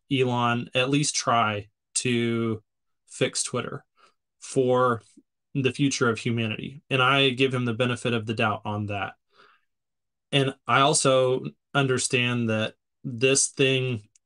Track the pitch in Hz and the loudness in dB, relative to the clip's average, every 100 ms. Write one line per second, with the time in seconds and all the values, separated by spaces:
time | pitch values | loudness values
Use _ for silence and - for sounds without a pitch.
0 | _ 135 127 120 120 120 - 127 131 143 | _ 0 2 2 0 0 -2 -2 0 0
1 | 143 - 131 117 107 104 104 _ _ - | 0 -2 0 2 2 -2 -8 _ _ -4
2 | 127 120 117 117 113 110 _ _ _ _ | -2 0 0 0 -2 -4 _ _ _ _
3 | _ - 131 - - 123 - - _ _ | _ -4 -2 -2 -4 -6 -8 -12 _ _
4 | _ _ _ _ - 135 127 127 127 113 | _ _ _ _ -4 0 2 4 2 0
5 | _ - _ _ _ 143 127 - 139 - | _ -20 _ _ _ -2 -2 0 0 2
6 | 120 110 123 117 110 - - 139 _ 131 | 0 0 -2 -2 -2 -6 -10 -14 _ 2
7 | 127 139 135 120 131 123 123 113 123 120 | 4 4 2 2 0 2 -2 0 -2 -2
8 | 123 117 107 110 110 104 110 104 104 101 | -2 -4 -4 -2 -2 -2 -4 -6 -4 -6
9 | 95 - _ _ - _ _ _ _ _ | -8 -10 _ _ -20 _ _ _ _ _
10 | _ _ _ 139 135 - - 123 143 156 | _ _ _ -2 -2 -4 0 2 4 4
11 | 139 131 127 131 139 - _ 139 135 123 | 4 4 2 0 -6 -14 _ -2 0 0
12 | - 123 123 123 113 110 110 _ _ _ | 0 -2 0 -2 -2 -2 -4 _ _ _
13 | 139 117 131 135 - - 135 131 127 113 | -12 0 2 2 0 0 0 0 -2 -6
14 | - _ | -10 _